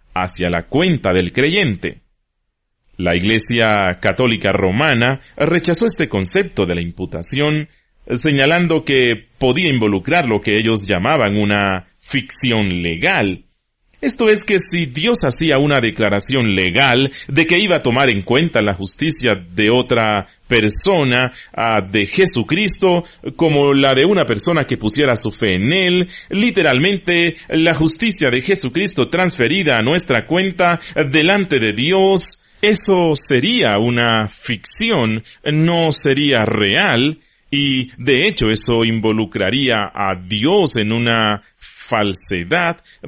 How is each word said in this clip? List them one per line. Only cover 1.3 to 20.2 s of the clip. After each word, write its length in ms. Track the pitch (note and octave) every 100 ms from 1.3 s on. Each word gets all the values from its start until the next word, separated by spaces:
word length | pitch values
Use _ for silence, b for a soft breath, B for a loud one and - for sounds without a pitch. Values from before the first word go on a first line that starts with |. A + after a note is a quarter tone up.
creyente. 680 | G2+ C#3+ G3 E3 F2+ F2 - _ _ _ _ _ _ _ _ _ -
La 200 | F2 F2
Iglesia 840 | G2 A2+ - A#2 A2 G#2 F#2+ F2+
Católica 520 | G#2+ F#2 B2+ A2 G2
Romana 680 | F2+ F#2+ G2+ D#3 B2 A#2+ C3+ b -
rechazó 500 | D3+ E3+ F3 E3 A#3
este 220 | - D#3+
concepto 580 | G2+ F#2 F#3+ F3+ - F#2
de 80 |
la 80 | F2
imputación, 840 | E2+ E2+ F2+ E2+ E2+ C3 D3 D3+ D3+ _ _ _ -
señalando 800 | B2 D#3 C#3 C#3 E3+ F3 D#3+
que 440 | - C3+ B2 A2 - _
podía 320 | C3 C3+ F3
involucrar 560 | C3 G#2+ G2 G#2+ F3 C3
lo 140 | G#2
que 120 | A2+
ellos 340 | G#2 A2 A2 G2
llamaban 500 | F#2 G#2+ D#3 G#2+ G#2
una 520 | G#2 G#2 G2 F#2 - _
ficción 840 | - C3+ - - B2+ A2+ G2+ F2+
legal. 640 | E2+ E2 D3 F#3 G2+ F#2 - _ _ _ _ _
Esto 280 | C#4 - A3
es 160 | G#3+
que 140 | - G3
si 280 | - F3 D#3
Dios 340 | B2+ G#3 A#3+
hacía 340 | C#3+ - E3 C3+
una 200 | D3 C#3
declaración 720 | A2+ - G#2+ G2+ G#2+ C3+ A2+
legal 580 | F#2+ F2+ F2 C#3 B2 C3+ B B
de 180 | C#3 D#3+
que 120 | F3
iba 180 | G#3 D#3+
a 60 |
tomar 280 | C3+ B2 C3+
en 120 | G3
cuenta 380 | F3+ B2 E3 A#2+
la 140 | G#2
justicia 600 | G2 G2 - - - A#2+ G2
de 340 | F2 F2+ G#2+
otra 560 | B2 B2 A#2+ A2 G#2